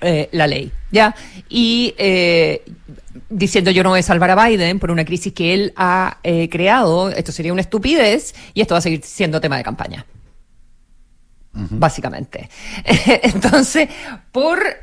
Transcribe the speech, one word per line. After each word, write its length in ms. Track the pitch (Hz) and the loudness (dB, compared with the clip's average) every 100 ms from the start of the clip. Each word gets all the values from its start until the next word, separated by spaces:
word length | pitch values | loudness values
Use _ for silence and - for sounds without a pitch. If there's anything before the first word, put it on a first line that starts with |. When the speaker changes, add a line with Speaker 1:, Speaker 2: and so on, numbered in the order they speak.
Speaker 1:
eh, 280 | 175 151 - | -2 0 -2
la 140 | 170 208 | 0 0
ley, 240 | 139 135 - - | 0 -6 -10 0
¿ya? 200 | 208 320 - - 190 - | 2 2 0 -14 -20 -6
Y, 440 | 240 226 240 240 - | 0 2 2 -2 0
eh, 640 | 196 180 175 165 156 147 - 170 - 139 - - - | 0 2 4 4 2 0 -8 -20 -20 -20 -20 -20 -10
diciendo, 440 | 208 196 202 185 | -2 0 2 2
"Yo 100 | 185 | 4
no 80 | 185 | 4
voy 80 | 185 | 2
a 20 | |
salvar 260 | 170 170 180 | 2 2 4
a 160 | 185 233 | 4 4
Biden 320 | 208 170 190 | 4 0 -2
por 140 | 175 | -2
una 120 | 170 | -2
crisis 280 | 160 175 190 | -2 -4 -6
que 200 | - 170 | -4 -2
él 200 | 190 202 - | 0 -2 -2
ha, 420 | 180 185 185 - | 0 2 0 -4
eh, 260 | - 165 165 | -2 0 0
creado, 600 | 165 190 254 190 175 190 | 0 2 4 4 2 0
esto 220 | - 156 | -4 -6
sería 200 | 151 160 | -6 -4
una 80 | 180 | -4
estupidez 720 | 170 214 254 320 214 247 - - - | -2 -2 0 2 4 2 -4 -14 -8
y 60 | 202 | -2
esto 140 | 214 | 0
va 40 | 170 | 0
a 40 | |
seguir 200 | 170 156 | 0 -4
siendo 360 | - - 175 156 | -6 -4 -2 -2
tema 160 | 151 135 | -2 -4
de 60 | |
campaña". 420 | - - - - - - - - - - - - _ - _ _ _ _ - | -6 -8 -10 -12 -18 -20 -20 -20 -20 -20 -20 -20 _ -20 _ _ _ _ -16
Speaker 2:
Ujú. 140 | 110 90 110 | -10 -6 0
Speaker 1:
Básicamente. 680 | 160 - 131 - - - - - - 202 | 0 0 -8 -10 -12 -14 -18 -18 -14 -10
<laughs> 40 | - 202 - 240 | 0 2 4 2
Entonces, 640 | - 190 208 285 254 311 294 - - 220 - | 2 0 2 4 4 0 -2 -6 -16 -18 -8
por 320 | 254 311 349 415 - | -2 0 0 -2 -2